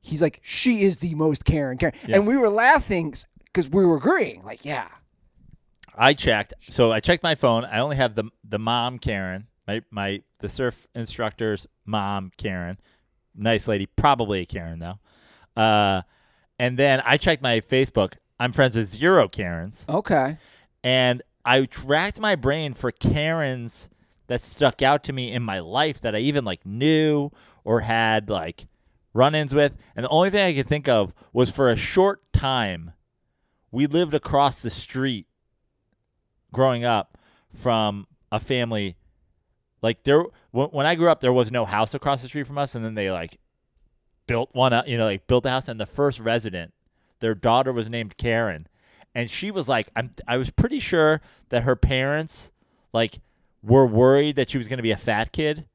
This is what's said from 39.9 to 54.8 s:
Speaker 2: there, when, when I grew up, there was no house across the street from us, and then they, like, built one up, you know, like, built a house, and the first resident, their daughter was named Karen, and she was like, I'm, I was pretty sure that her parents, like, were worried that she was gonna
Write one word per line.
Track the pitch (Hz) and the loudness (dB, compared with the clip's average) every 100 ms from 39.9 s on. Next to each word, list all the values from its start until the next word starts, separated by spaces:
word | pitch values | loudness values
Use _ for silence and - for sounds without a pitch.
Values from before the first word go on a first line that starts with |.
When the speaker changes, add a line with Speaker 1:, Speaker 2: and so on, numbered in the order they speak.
| 117 | -2
Speaker 2:
there, | - 147 175 _ _ | 4 4 4 _ _
when, | 117 147 | -4 -2
when | 147 147 | 0 0
I | |
grew | 170 170 | 2 2
up, | 156 | 4
there | 127 | 2
was | 127 113 | 2 0
no | 123 | -2
house | 104 104 110 | -2 0 -2
across | 139 143 139 | -2 -4 -4
the | 123 | -6
street | 151 131 | -10 -8
from | 143 | -6
us, | 143 | -6
and | 120 | -6
then | 113 | -8
they, | 110 98 | -4 -4
like, | 90 85 - _ _ _ _ _ _ _ _ - | -4 -8 -16 _ _ _ _ _ _ _ _ -6
built | 117 127 | -4 -4
one | 123 131 | 0 2
up, | 117 - | 2 -2
you | 117 | -2
know, | 110 | -2
like, | 95 - | -2 2
built | 127 135 | 2 2
a | |
house, | 127 127 | -4 -6
and | 113 | -10
the | 104 | -10
first | - 143 117 | 0 -2 0
resident, | 113 117 107 90 82 _ _ _ _ _ | -2 -2 -2 -10 -14 _ _ _ _ _
their | 113 | -4
daughter | 104 120 120 131 | 0 2 2 2
was | 120 110 | -2 -6
named | 117 107 - | -8 -10 -6
Karen, | 120 113 113 80 82 _ _ _ _ | -2 -2 -2 -6 -14 _ _ _ _
and | - 117 | -8 -6
she | - 196 | -6 -6
was | 196 127 | -6 -2
like, | 123 107 - | -2 -2 -6
I'm, | 123 - - | -8 -10 -4
I | 123 | -4
was | 127 | -2
pretty | - 240 277 | 0 0 0
sure | - 175 156 156 - _ _ | 0 4 4 2 -4 _ _
that | 120 | -2
her | 123 127 | 0 2
parents, | - 131 135 147 160 - - _ _ _ _ | 2 0 -2 -4 -6 -12 -18 _ _ _ _
like, | 113 113 - _ _ _ _ | -2 -2 -4 _ _ _ _
were | 104 131 131 | 4 6 6
worried | 107 127 139 151 139 | 6 6 6 4 0
that | 127 | -2
she | 139 | -4
was | 110 | -6
gonna | 127 | -4